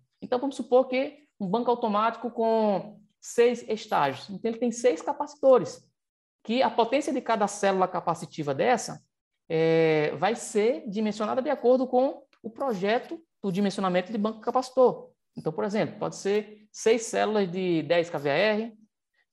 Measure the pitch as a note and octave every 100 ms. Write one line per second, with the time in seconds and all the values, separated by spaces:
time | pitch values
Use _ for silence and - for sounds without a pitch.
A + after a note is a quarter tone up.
0 | _ _ G3 B3 C#4 C4+ - B3 B3+ B3+
1 | D4 - _ - F#3+ A3+ B3 A#3+ A#3 G#3
2 | A3+ A#3 A#3+ A#3 A3+ A3+ G#3+ F#3 - -
3 | _ _ - - A#3+ A#3 - A3 - F3+
4 | C#3+ F#3+ - F#3 A3+ A3+ B3 A3+ B3 D#4+
5 | - C#4+ D4 - C4+ B3 D3+ - _ _
6 | _ _ _ _ - A#3+ A#3+ A#3 A3+ C4+
7 | D#4+ C4 - A3 G3+ - G3 F#3+ F3+ -
8 | - E3 E3 - D3 C#3 G#3+ B3 - -
9 | _ _ _ _ - D#3+ D#3+ E3 D#3+ D#3
10 | D3+ C#3 F#3 A#3 - G#3+ A3 D#4 B3 G3
11 | G#3+ G#3 G#3+ A#3+ B3+ C4 A#3+ B3+ B3+ B3
12 | C4+ - - _ A3+ - C#4 G3 G3 A#3+
13 | - E4+ _ _ G3+ F3+ G3+ F#3+ F#3+ F3+
14 | F#3 A3 G#3+ A3 - B3 C4 - B3 -
15 | - _ _ - D#3+ D#3+ G#3 G#3 D#3 -
16 | E3 D#3+ G3 G#3 G#3 - _ - A3 A#3+
17 | A3+ G3 G3+ G#3+ F#3+ F3+ F#3 E3 D3 E3+
18 | D#3+ C3+ C#3+ C#3+ G#3+ G#3+ A3+ - _ _
19 | _ _ _